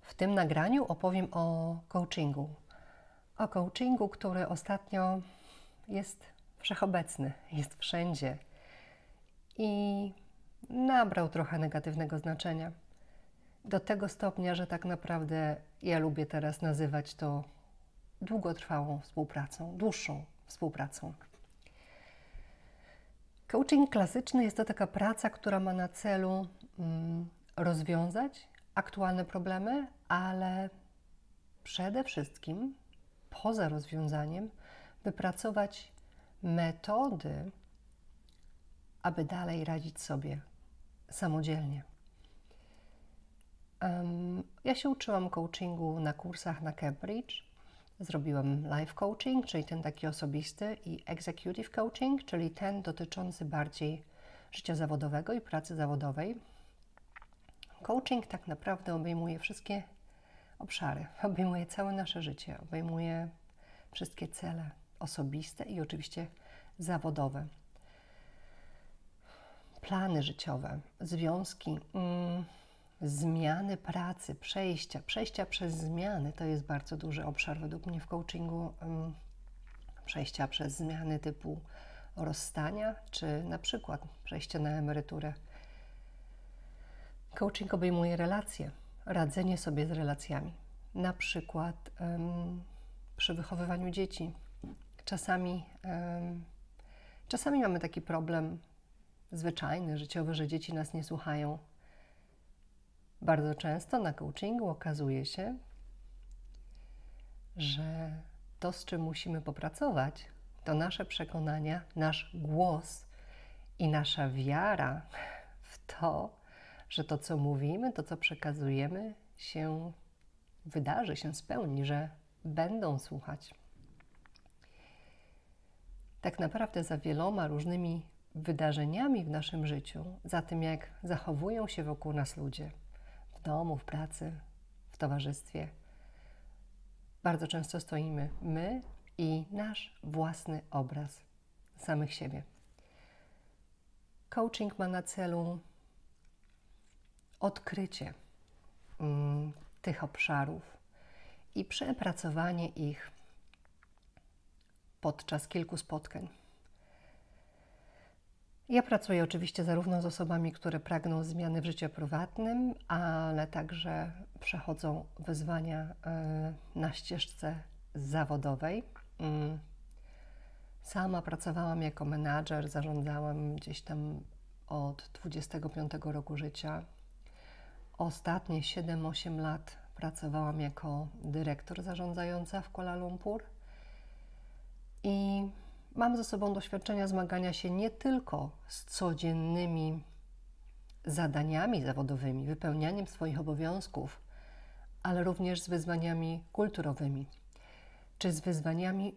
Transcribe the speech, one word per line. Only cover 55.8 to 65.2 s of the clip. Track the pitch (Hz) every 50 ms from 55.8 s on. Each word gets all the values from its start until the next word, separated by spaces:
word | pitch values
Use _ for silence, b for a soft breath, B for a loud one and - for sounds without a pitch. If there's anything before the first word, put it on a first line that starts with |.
| 151 143 147 139 147 143 139 147 160 202 233 233 B B B B B B B B B - - - - - - - - - - - - - - - - - - - -
Coaching | - 220 262 254 - 262 240 220 -
tak | - 175 - -
naprawdę | 151 147 - 208 190 180 - - 170
obejmuje | 165 156 170 170 170 170 170 165 165
wszystkie | - - 208 - - - 202 202 175 - - - B B B B B B B B B B B B
obszary, | - - - - 180 147 139 143 156 - - - -
obejmuje | 202 185 170 185 185 180 175 170
całe | 170 - - 196 196 196
nasze | 190 190 160 - 170
życie, | 165 147 139 - - - 147 -
obejmuje | - - 165 160 165 165 165 165 165 165 165 165 165 165 165 - - - B B B B B B B B
wszystkie | - - 180 170 - - 170 156
cele | - - 180 165 165 165 160 147 143 - - - - -
osobiste | - 139 - -